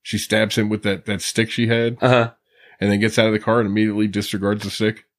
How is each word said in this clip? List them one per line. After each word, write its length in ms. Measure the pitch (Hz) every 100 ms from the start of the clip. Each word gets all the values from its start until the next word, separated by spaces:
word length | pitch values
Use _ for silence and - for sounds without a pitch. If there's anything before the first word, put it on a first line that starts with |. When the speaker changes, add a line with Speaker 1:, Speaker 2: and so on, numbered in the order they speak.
Speaker 1:
She 160 | - 104
stabs 400 | - 107 110 -
him 120 | 107
with 160 | 107
that, 220 | 104 95 -
that 140 | 101
stick 280 | - - 113
she 160 | - 117
had. 320 | 117 117 120
Speaker 2:
Uh-huh. 300 | 127 123 117 - _ _ - -
Speaker 1:
And 100 | 101
then 100 | 101
gets 180 | 110 107
out 80 | 110
of 60 |
the 80 | 107
car 180 | 110 113
and 100 | 107
immediately 380 | 104 107 104 107
disregards 560 | 101 101 101 98 104
the 80 | 101
stick. 360 | - 110 107 _